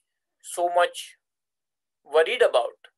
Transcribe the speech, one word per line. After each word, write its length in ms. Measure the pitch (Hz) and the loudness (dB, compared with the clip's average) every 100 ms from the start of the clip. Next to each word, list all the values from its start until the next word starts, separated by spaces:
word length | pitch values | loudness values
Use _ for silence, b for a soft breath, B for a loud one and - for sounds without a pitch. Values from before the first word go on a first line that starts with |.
| _ _ _ _ | _ _ _ _
so 280 | - - 175 | -14 -6 -2
much 440 | 175 175 - - - _ _ _ _ _ _ _ _ | 0 0 -2 -18 -20 _ _ _ _ _ _ _ _
worried 380 | - 151 165 247 | -2 0 2 2
about, 460 | 214 123 117 - - | 2 2 -2 -8 -20